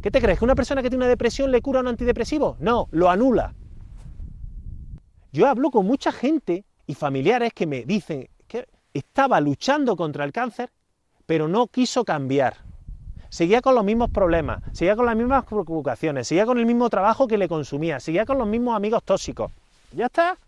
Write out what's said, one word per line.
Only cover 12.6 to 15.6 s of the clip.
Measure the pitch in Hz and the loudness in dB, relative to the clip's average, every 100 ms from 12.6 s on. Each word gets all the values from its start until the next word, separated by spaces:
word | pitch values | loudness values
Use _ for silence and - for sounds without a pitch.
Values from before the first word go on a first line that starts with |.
| - - - - - - - | -20 -20 -16 -16 -16 -16 -16
Seguía | - 170 226 | -2 2 4
con | 269 254 | 4 4
los | |
mismos | 202 226 233 | 4 0 0
problemas, | - 185 165 143 107 - | 2 2 2 0 -6 -8
seguía | - 170 214 | -2 0 2
con | 240 | 2
las | 220 | 2
mismas | 240 269 | 2 0
preocupaciones, | - 214 | 0 -6